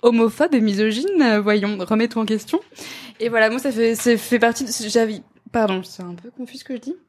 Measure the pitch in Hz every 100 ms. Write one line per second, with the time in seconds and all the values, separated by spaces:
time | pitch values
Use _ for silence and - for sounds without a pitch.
0 | 240 233 226 220 320 277 214 196 214 220
1 | 339 381 262 214 208 208 202 208 180 220
2 | 233 233 214 214 - 349 - - - -
3 | - - 233 226 220 240 277 226 226 226
4 | 240 226 - 240 233 233 254 - 214 226
5 | 226 208 - _ - 240 214 190 180 -
6 | 180 175 226 254 247 269 - 254 254 359